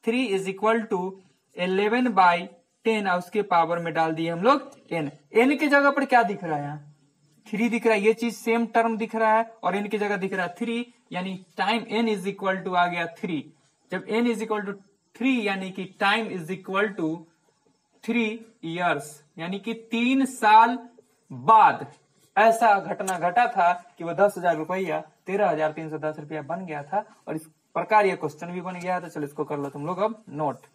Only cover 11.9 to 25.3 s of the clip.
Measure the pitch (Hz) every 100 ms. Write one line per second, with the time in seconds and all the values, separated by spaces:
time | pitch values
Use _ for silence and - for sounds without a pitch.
11.9 | 208 226 208 185 196 196 190 180 185 175
12.9 | 170 170 - 185 156 123 _ _ _ _
13.9 | 185 - 214 240 214 220 214 196 202 _
14.9 | _ _ - 254 254 208 190 190 185 180
15.9 | - 196 220 214 180 160 190 - 190 208
16.9 | 196 160 165 - _ _ _ _ _ _
17.9 | _ - 240 220 226 - _ 165 170 175
18.9 | 147 - - _ - 170 196 233 226 -
19.9 | 233 240 269 254 - 214 220 233 254 -
20.9 | - _ _ _ 127 135 220 180 - 135
21.9 | - _ _ _ - 220 226 226 196 160
22.9 | - 190 180 170 175 - 196 175 175 -
23.9 | _ 170 165 202 196 175 160 156 185 185
24.9 | 151 - _ -